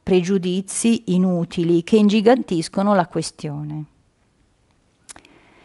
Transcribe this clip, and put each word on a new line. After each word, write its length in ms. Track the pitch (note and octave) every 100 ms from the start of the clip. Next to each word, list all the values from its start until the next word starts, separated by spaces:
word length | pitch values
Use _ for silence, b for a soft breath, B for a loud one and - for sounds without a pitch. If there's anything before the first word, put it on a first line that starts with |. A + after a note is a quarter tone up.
pregiudizi 1000 | - F#3 F3 G3 F3+ F#3 F#3+ - A#3 A3+ -
inutili 760 | F3+ F#3 F3 E3+ - E3 E3+
che 140 | E3+ A3
ingigantiscono 960 | G#3 G#3+ G#3 B3+ - E3 E3 - G3+
la 120 | G3 D#3+
questione. 760 | E3 D#3+ - D#3 D3 D3+ D3+ D3+ _ _ _ _ _ _ _ _ _ _ _ - - b b b b